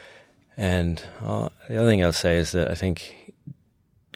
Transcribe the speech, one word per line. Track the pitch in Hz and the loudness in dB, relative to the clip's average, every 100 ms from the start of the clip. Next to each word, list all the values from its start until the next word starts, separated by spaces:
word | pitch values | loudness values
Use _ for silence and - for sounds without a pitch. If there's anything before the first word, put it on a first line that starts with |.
| - - _ _ _ - | -20 -20 _ _ _ -4
And, | 98 90 85 82 - - | 0 0 0 -4 -10 -12
uh, | 110 107 110 - - | -6 -6 -6 -10 -6
the | 113 | 2
other | 117 | 4
thing | 104 | 6
I'll | 87 | 4
say | 82 90 85 | 2 2 2
is | 80 | 2
that | 90 82 | 0 0
I | |
think | 85 95 82 - - - - - - _ _ _ _ _ | 0 -2 -4 -8 -20 -20 -20 -20 -20 _ _ _ _ _